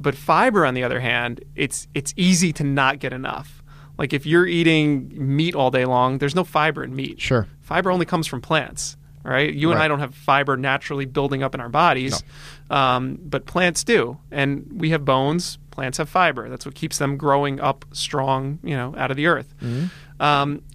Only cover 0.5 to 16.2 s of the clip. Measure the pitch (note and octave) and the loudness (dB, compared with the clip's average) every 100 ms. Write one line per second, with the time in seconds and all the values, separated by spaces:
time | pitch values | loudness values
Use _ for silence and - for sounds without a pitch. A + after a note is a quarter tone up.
0.5 | G#3 D3 B2+ B2 B2 B2 A#2+ A#2+ B2 - | 4 2 2 -2 -2 0 0 -2 -6 -10
1.5 | D3 D3 - - C#3+ C#3 - F3+ F3+ F3+ | -4 -4 -6 -8 -8 -6 0 2 4 2
2.5 | D3+ C#3+ C#3 C3+ C#3+ C3+ B2+ C3 - - | 0 -2 2 2 0 -4 -6 -6 -8 -10
3.5 | - - - - - C#3 C#3+ D3+ E3+ F3+ | -18 -20 -20 -14 -6 -2 -2 2 4 4
4.5 | E3+ E3 D#3+ D3+ C#3 C3+ - C3+ C#3+ E3 | 2 4 4 2 0 -4 -6 0 0 0
5.5 | D3 C3 B2+ B2+ B2 B2+ C3+ C#3+ E3 F3 | 2 2 2 2 2 2 0 0 0 0
6.5 | D#3 D#3 C#3 B2+ C3 C3+ - - B2 G2+ | 0 0 -2 -6 -8 -8 -6 0 2 0
7.5 | - - D#3+ F#3+ F3+ D#3+ F3 D#3 B2+ - | -8 -4 0 2 0 0 -2 -2 -6 -2
8.5 | D#3 B2+ C3 - - - - - C3 D3 | -2 -2 -8 -12 -12 -20 -14 -2 0 0
9.5 | C#3+ D#3 E3 D#3 C#3+ C3+ - - C#3 C#3 | 0 2 2 2 0 -4 -4 2 2 2
10.5 | C3 C3+ C3+ - C#3+ C3+ D3 C#3 C3+ C3+ | 0 0 -2 -2 -6 -4 -2 0 0 -2
11.5 | C3+ A#2 C#3 E3+ C3 C3 - - - - | -4 -2 2 4 2 0 -4 -6 -16 -20
12.5 | - - C#3+ C3 B2+ C3 C#3 D#3+ C#3 - | -18 -2 2 4 2 -2 -8 -6 -6 -2
13.5 | F3 F3+ E3 - A3+ A#2+ C#3+ - C#3+ C#3 | 0 2 0 2 2 2 -4 -6 -2 0
14.5 | C#3 - G3+ D#3+ D#3+ C#3 C3 C3+ E3+ F3 | -2 -6 -4 0 2 2 2 2 0 -4
15.5 | - - - C3 B2 D#3 F#3 | -10 -14 -8 -6 -4 0 2